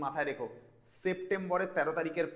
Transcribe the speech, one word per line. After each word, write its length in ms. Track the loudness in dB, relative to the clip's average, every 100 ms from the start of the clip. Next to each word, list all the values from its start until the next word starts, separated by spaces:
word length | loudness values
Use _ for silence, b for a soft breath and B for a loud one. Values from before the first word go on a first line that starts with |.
মাথায় 220 | -2 0 -2
রেখো 160 | -2 -6 -8 -20 -16 -4 0
সেপ্টেম্বরের 680 | 0 0 0 0 2 0 2 2
তেরো 160 | 2 2
তারিখের 300 | 0 0 0